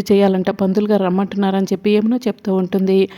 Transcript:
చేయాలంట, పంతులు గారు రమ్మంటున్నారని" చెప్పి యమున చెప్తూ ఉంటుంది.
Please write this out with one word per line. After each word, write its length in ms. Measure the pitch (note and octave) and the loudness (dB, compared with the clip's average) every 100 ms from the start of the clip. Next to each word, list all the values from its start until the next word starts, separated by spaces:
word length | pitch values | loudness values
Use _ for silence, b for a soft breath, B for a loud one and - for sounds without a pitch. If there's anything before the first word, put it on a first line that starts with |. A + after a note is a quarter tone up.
చేయాలంట, 460 | G3+ G3+ G3 F#3 F#3 | 2 2 2 2 -2
పంతులు 380 | G3 F#3+ F#3+ G#3 | -2 -2 0 0
గారు 160 | G3+ | 0
రమ్మంటున్నారని" 640 | F#3+ F#3 G3+ G3+ G3 F#3+ F#3+ | 0 -2 -2 -2 -2 0 -2
చెప్పి 200 | F#3 G#3 | -2 0
యమున 260 | G#3 A3 B3 | 0 0 -2
చెప్తూ 360 | A3+ G3 - F#3+ | -4 -6 -4 -2
ఉంటుంది. 440 | F#3 F#3+ F#3+ F#3+ F#3+ | -2 -2 0 2 0